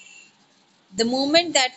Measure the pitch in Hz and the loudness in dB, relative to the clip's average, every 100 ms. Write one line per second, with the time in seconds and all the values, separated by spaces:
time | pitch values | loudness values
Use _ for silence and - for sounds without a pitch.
0 | - - - _ _ _ _ _ _ 190 | -20 -20 -20 _ _ _ _ _ _ -4
1 | 226 262 277 330 349 285 254 | -2 -2 2 2 2 -2 -2